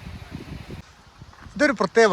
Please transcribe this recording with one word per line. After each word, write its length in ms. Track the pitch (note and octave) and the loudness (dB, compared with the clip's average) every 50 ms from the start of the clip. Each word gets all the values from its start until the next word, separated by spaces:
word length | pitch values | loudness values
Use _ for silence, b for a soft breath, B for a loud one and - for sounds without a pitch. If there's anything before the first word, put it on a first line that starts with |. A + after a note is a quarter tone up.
| - - - - - - - - - - - - - - - - - - - - - - - - - - - - - - - | -16 -16 -16 -16 -16 -14 -14 -14 -14 -14 -16 -16 -14 -16 -16 -16 -18 -20 -20 -20 -20 -20 -20 -20 -20 -20 -20 -20 -20 -8 -2
ഇതൊരു 200 | - C#4+ D4 B3 - | 0 2 2 2 0
പ്രത്യേക 280 | G#3 F#3 - A3+ A3+ G#3 | -2 0 4 6 6 6